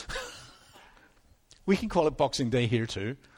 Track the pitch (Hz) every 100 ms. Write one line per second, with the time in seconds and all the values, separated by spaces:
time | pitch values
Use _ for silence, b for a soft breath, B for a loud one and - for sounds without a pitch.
0 | B B B B B B B B B B
1 | B B _ _ _ - - 190 220 180
2 | 156 139 139 - 123 123 117 117 113 -
3 | 101 139 b